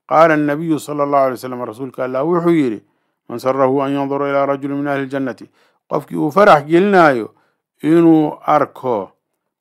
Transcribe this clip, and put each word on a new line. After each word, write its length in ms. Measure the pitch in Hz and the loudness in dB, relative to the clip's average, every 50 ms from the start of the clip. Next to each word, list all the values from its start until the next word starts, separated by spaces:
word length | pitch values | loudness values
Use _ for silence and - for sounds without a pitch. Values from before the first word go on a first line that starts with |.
| _ - | _ 0
قال 220 | 135 151 160 165 | 2 4 4 4
النبي 460 | 156 151 151 147 143 147 170 165 156 135 | 2 0 0 -2 -4 -4 -2 -4 -4 -4
صلى 240 | - - 147 147 143 | -4 -8 -6 -4 -2
الله 140 | 143 143 139 | 0 2 2
عليه 140 | 135 131 127 110 | 0 0 -2 -6
وسلم، 240 | 123 127 127 123 123 | -10 -10 -10 -10 -10
Rasuulka 380 | 120 107 113 135 131 - - 127 | -12 -10 -12 -12 -12 -10 -8 -8
Allah 200 | 127 127 131 139 | -6 -4 -4 -2
wuxuu 240 | 165 175 175 170 170 | -2 -2 0 0 2
yiri, 320 | 170 160 143 123 107 101 _ _ _ _ _ _ _ _ _ - | 2 2 0 -2 -4 -6 _ _ _ _ _ _ _ _ _ -14
"من 80 | 120 120 | -12 -6
سره 480 | 117 131 131 135 135 131 131 143 139 | -4 -4 0 0 0 0 0 0 -2
أن 60 | 135 | -2
ينظر 340 | 139 143 139 135 139 139 143 | -4 -4 -4 -4 -4 -4 -4
إلى 200 | 143 139 139 139 | -2 -2 -2 0
رجل 240 | 139 139 139 135 143 139 | -2 -2 -4 -6 -8 -8
من 140 | 139 143 147 | -6 -6 -4
أهل 120 | 139 135 139 | -4 -6 -6
الجنة." 420 | 131 135 139 135 127 113 - - - _ _ _ _ _ _ _ - | -6 -6 -6 -6 -6 -8 -12 -16 -20 _ _ _ _ _ _ _ -6
Qofkii 240 | 131 147 139 - - 170 | -6 -6 -6 -6 -6 -4
uu 140 | 156 151 | -4 0
farax 320 | - 190 208 214 170 151 139 | 2 4 6 8 6 6 4
gelinaayo 720 | 151 160 170 190 208 202 185 170 151 135 120 104 - _ _ _ _ _ _ _ _ _ _ - | 2 2 2 2 4 4 4 4 4 2 0 -4 -8 _ _ _ _ _ _ _ _ _ _ -2
inuu 560 | 147 160 170 170 165 160 156 151 151 - - | 2 2 4 6 6 4 4 2 0 -4 -6
arko 680 | - - 151 151 139 - - - - 127 120 104 95 - _ _ _ _ _ _ _ _ _ _ | -2 0 2 2 0 -2 -6 -10 -6 -4 -4 -4 -6 -8 _ _ _ _ _ _ _ _ _ _